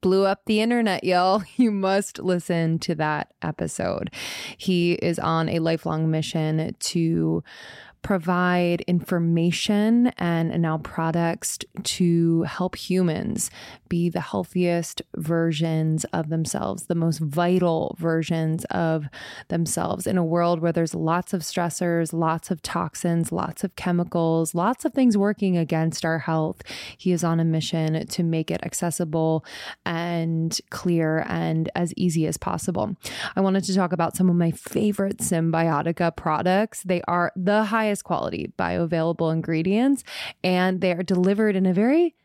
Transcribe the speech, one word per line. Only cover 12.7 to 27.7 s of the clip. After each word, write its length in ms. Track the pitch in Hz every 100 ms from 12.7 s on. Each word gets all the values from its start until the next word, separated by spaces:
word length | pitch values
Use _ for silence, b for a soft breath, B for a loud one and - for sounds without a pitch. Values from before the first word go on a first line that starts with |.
| -
humans 760 | - 185 180 156 - - - B B B _
be 220 | 175 170
the 100 | 175
healthiest 840 | - 202 175 180 175 170 165 - - -
versions 880 | 156 165 165 151 165 160 160 160 -
of 160 | 180 156
themselves, 580 | 160 156 - - - -
the 80 | 170
most 240 | 165 156
vital 760 | 156 147 175 185 175 160 - -
versions 680 | 165 160 160 165 160 160 -
of 340 | - 165 160 147 B B B B
themselves 560 | 175 165 - - - -
in 100 | 185
a 60 | 165
world 340 | 170 170 170
where 120 | 170
there's 200 | 165 165 165
lots 360 | 160 170 -
of 100 | 190
stressors, 680 | 156 - 175 - 180 170 160
lots 400 | 165 165 160 -
of 100 | 170
toxins, 680 | - 165 170 - 175 170 160
lots 320 | - - -
of 100 | 190 -
chemicals, 800 | - 175 170 170 165 165 165
lots 300 | 170 190 262
of 100 | 311
things 220 | - 254 208
working 380 | 202 202 196 175
against 460 | 160 160 160 160
our 160 | 165 160
health. 420 | - 160 156 190 - B B B
He 140 | 185
is 100 | 175
on 160 | 165 165
a 60 | 165
mission 600 | 160 160